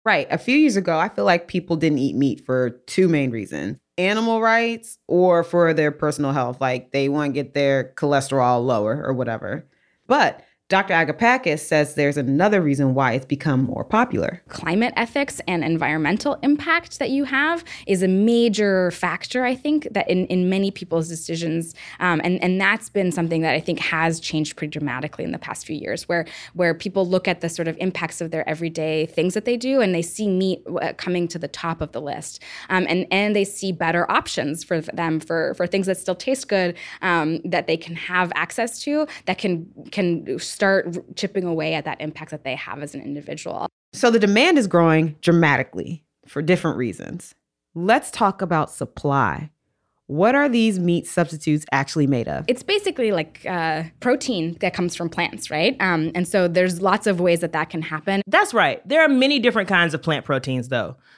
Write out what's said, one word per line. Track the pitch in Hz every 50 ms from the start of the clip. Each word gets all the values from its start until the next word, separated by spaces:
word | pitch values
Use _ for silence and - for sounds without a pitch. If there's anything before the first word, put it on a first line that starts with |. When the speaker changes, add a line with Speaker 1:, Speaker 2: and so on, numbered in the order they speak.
| -
Speaker 1:
Right. | 226 196 156 131 -
A | - -
few | - - 262 302
years | 311 285 202
ago, | 196 180 175 165 156
I | 170 -
feel | - - 202
like | 196 175 175 175 -
people | - 180 175 - 170
didn't | 156 165 160 147 131
eat | 135 139 78
meat | 120 139 135 - - -
for | - 127 127 127 120 120 - _
two | - - - 185 180
main | 160 147 139 127
reasons. | 117 113 98 - - 73 71 98 143 - _ _ _ -
Animal | 180 190 208 220 226 226 226 220
rights | 226 226 226 233 233 233 233 226 - - - - _ -
or | 165 175 180 185 170 170 165
for | - - 175 170 165 160
their | 156 151 151
personal | 143 - 160 151 135 147 147 135
health. | 139 143 127 123 127 131
Like, | 135 131 127 123 127 -
they | - 139 139 139
wanna | 139 151 147 143 123
get | 147 135 117 -
their | 143 139 139 135 135 127 135 -
cholesterol | - 156 143 143 139 135 - 139 135 123 123 123 120 120
lower | 127 123 107 104 107 120 147 -
or | - 135
whatever. | 123 127 117 113 107 101 92 117 - - _ _ _ _ _ _ _ _
But | - 254 294 214 - - - - _ _ _ _ -
Doctor | 190 190 190 - 175
Agapakis | 165 165 151 151 - 233 233 254 262 254 170 147 156
says | - - 160 151 151 147 -
there's | 151 147 143 139
another | 147 131 127 135 147 185 214 208 196
reason | 165 147 139 135 139 131 127
why | 135 135 123
it's | 113 131 135
become | - 139 139 - 160 135 127 135
more | 123 - 113 -
popular. | - - 220 247 247 - - 82 - 175 - _ -
Speaker 2:
Climate | - - - 160 170 208 220 - -
ethics | - 233 226 - 277 277 - - - -
and | - 185 170 143
environmental | 156 165 160 156 127 151 160 156 147 185 220 - 294 - - -
impact | 277 294 294 - 339 320 339 339 - - -
that | 277 -
you | 262 277 285
have | 262 277 269 294 311 339 339 339 - - - - -
is | 196 175 190
a | 190
major | 190 190 208 226 233 233 233 240 196 208 208 202 190 185 180 175
factor, | - - - 175 160 - - - - 254 254
I | 247 262
think, | 254 - 294 302 302 - -
that | - 202 - -
in, | 180 185 180 -
in | 180 185 180 185
many | 190 196 196 196
people's | 196 - 180 - 165 165 160 170
decisions. | 165 160 - - 165 165 170 160 160 165 165 165 - - - - - -
Um, | 180 180 170 151 -
and, | 175 180 185
and | - 180 185 190
that's | 196 196 214 220 - -
been | - 202 190 180
something | 170 185 170 165 165 160
that | 160 156 127
I | 156
think | - - 170 -
has | - - - 160 165 165 165 165
changed | - - - 156 151 151 -
pretty | - 160 151
dramatically | - 151 147 139 120 127 143 151 - - -
in | - -
the | -
past | - - - - -
few | - 156
years, | 147 - - 113 165 - -
where, | 175 170 160 - - - - - -
where | 175 180 170 165
people | 165 - 196 180 196 190
look | 175 185 180 - 190
at | 175 170
the | - 165
sort | 165 - 165 165
of | 160 -
impacts | 180 185 170 - 170 160 - -
of | 170 165
their | 165 160 - -
everyday | 156 156 170 165 165 170 156 156 156 156 156 165
things | - - 160 185 175
that | 214 208
they | 240 247 226
do, | 240 262 269 269
and | 226 190 180
they | 165
see | 165 165 - - 214 202
meat, | 185 185 190 190 185 - - - 175 165
uh, | - - -
coming | - - 180 180 175 175 165
to | - 170
the | 165 143
top | - - - 165 160 -
of | 156 147
the | - 120
list. | 147 143 - - - - - - - - - - - -
Um, | 185 185 - -
and, | 170 185 180 -
and | 185 196 208 208 208
they | 202 196
see | 196 - - 196 190 175
better | 156 170 165 165 170 175 -
options | - - - - - - 127 147 156 - -
for | - 180 160
th-, | 151 - -
them | 175 170 165 160 156
for, | 156 - 165 165 160 139 156
for | - 175 175
things | 196 196 190 190
that | 185 185
still | - - 180
taste | - - 262 269 262 - -
good, | 208 190 180 175 170 - - - - -
um, | - 185 175 170 151 156 165 - -
that | 185 180 165 - -
they | 165
can | 165 - 165 170 160
have | - - 180 180 180 170 160
access | 151 165 - - - 226 233 - - -
to, | 285 285 302 311 302 - - -
that | - 185 -
can, | - 202 180 165 165 - - - 143 -
can | - 208 185 175 170 160 - - 131 170
start | - - - -
r-, | 208 190 196 190 - 175 170 180 - - -
chipping | - - 190 - 196 180
away | 175 165 160 156 160 160
at | 156 -
that | 160 135 -
impact | 151 156 151 - 156 -
that | 156 147 -
they | 135 131
have | - - - 107 139 147
as | 147 -
an | 143
individual. | - - 143 147 147 151 156 - - - - - - - _ _ _ _ -
Speaker 1:
So | - - 240
the | 226 226
demand | 208 202 202 226 285 359 359 285
is | 220 180
growing | 175 170 170 165 160 160 160 160 151 -
dramatically | - 175 170 170 165 147 139 131 131 - - 90 - - 170 156 _ _ _ _ _ -
for | - 143 156
different | 151 185 180 - 165 - 101
reasons. | 123 113 85 - 50 50 - - - - - _ _ _ _ _ _ _ -
Let's | 165 175 196 233 285 - -
talk | - - 233 196 190 - 190
about | 165 170 156 151 -
supply. | - - 135 - - - - 147 139 139 123 95 73 - 156 151 _ _ _ _ _ _ _ _ _ _ _
What | - 139 151 190 233 269
are | 277 294 285
these | 233 240 220 226 196 185
meat | 175 175 170 170 - -
substitutes | - 180 165 151 160 151 - 156 151 151 - -
actually | - 139 139 - - 160 143
made | 135 139 120 113 -
of? | 71 131 156 -
Speaker 2:
It's | - 247
basically, | - - 403 403 403 381 - - 240 220
like, | 196 170 156 - - - - -
uh, | 185 175 160 160 156 156 160 160 - -
protein | - 247 254 254 - 262 233 175 160 170 165 -
that | - 180 175
comes | - 180 175 -
from | - 175 165
plants, | - - 175 - - - - -
right? | 151 151 170 233 269 -
Um, | 190 185 175 160 156 165 -
and | 180 180 -
so | - 196 180 175
there's | 165 185 180 185 180 170
lots | 190 185 190 214 - 214
of | 190 175
ways | 175 170 170 170
that | 170 165 -
that | 156 156 -
can | - 165
happen. | 160 - 160 151 - 196 196 196 202 196
Speaker 3:
That's | 208 359 415 - 240
right. | 220 175 156 - - - 190
There | 277 320
are | 320 302
many | 277 254 262 277 294 269
different | 220 247 208 220 190 175
kinds | 190 175 170 165 151
of | 151 -
plant | 165 151 139 -
proteins, | - 143 131 131 139 131 127 123 127
though. | 131 120 98 - 131 - _ _ _